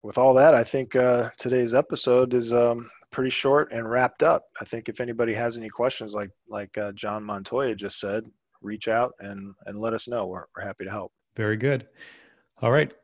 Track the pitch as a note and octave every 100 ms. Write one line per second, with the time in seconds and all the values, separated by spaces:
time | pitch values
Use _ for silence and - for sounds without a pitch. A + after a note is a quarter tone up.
0 | G#2 B2 C3 C3 D3 C3+ A2+ C#3 B2+ C3
1 | B2+ B2 A#2 - B2+ B2+ A#2+ B2 C3+ C#3+
2 | - B2 B2+ B2 A#2 A#2+ A#2+ A#2 A#2+ -
3 | _ - C3 - C#3 C#3+ D3 A#2 A2+ A#2+
4 | B2+ _ D#3 - _ - - A#2 A2+ A2
5 | A#2+ A#2 A#2 G#2+ A#2+ A#2 A2 - B2 -
6 | A2 G#2 G2+ _ _ G#2+ G2 - G#2 G2+
7 | G#2+ G#2+ G#2 G2+ G2 A#2+ C3+ G#2 G2 -
8 | G2+ G#2 A2+ _ _ _ G#2 G#2 A#2 A2+
9 | B2 - G2+ G2+ G2 G2 - G#2 A2+ A2
10 | - A#2+ F#2+ F2 - - G2+ F#2+ F#2+ G#2
11 | F#2 _ _ - G#2+ G#2+ C3 C3+ - _
12 | - - _ _ _ _ A#2 C#3 D#3 -